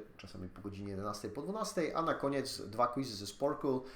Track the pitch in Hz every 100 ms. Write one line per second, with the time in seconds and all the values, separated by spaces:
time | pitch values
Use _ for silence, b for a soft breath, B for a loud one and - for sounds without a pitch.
0 | - - - 95 90 - 98 95 101 98
1 | 104 104 110 - 170 214 208 - 156 -
2 | 165 139 139 139 135 - - 110 120 -
3 | 127 101 101 - 139 143 143 131 B